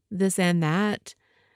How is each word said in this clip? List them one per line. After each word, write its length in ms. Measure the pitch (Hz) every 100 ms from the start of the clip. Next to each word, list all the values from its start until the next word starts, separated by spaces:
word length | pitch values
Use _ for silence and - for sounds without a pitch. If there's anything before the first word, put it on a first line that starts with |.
| -
this 280 | 185 190 185
and 240 | 180 175
that. 540 | 156 170 208 208 - - _ _ _